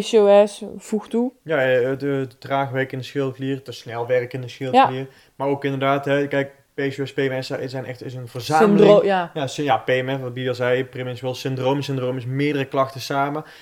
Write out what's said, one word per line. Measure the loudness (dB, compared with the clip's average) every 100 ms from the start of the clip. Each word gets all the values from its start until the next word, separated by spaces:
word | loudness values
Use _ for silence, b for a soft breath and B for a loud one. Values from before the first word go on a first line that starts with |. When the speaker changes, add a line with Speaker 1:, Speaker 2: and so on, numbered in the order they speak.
| 8
Speaker 1:
C |
O | 6 8 8 6
S, | 0 -14 -14
voeg | -6 -6 -2
toe. | -2 -2 -4
Speaker 2:
Ja, | -2 0
eh, | 2 2
de, | 2 -2 -2 -2 -4
de | -10
traag | -4 -4 -2
werkende | -2 -4 -6
schildklier, | -8 -4 -4 -4 -6 -6
de | -8
snel | -16 -10 -8 0
werkende | 0 0 -6 -10
schildklier. | -8 0 4 4 0
Speaker 1:
Ja. | -10 b b -6
Speaker 2:
Maar | -2
ook | -2
inderdaad, | -2 -2 0 0
hè, | 2 0 0
kijk, | -2 -4 -8 _
P | -6
C | -6 -4
O |
S, | -6
P | -2
M | -2 -2
S | -6
zijn | -8 -8 -8
echt, | -10 -12
is | -12
een | -12 -12
verzameling. | -10 0 4 6 8
Speaker 1:
Syndro-, | 8 8
ja. | 6 0 -2
Speaker 2:
Ja, | -4 -4
sy-, | -2
ja, | 0 0
P | 2
M | 0 0 -4
S, |
wat | -6
Bibi | -6 -4
al |
zei, | -2 0 0
premenstrueel | -2 -8 -8 -6 -6
syndroom, | -6 -4 -2 0 0
syndroom | -2 -4 -4 -4
is | -6
meerdere | -2 -2 -2
klachten | -2 -2 -2 -4
samen. | -4 -2 -2 -4 B B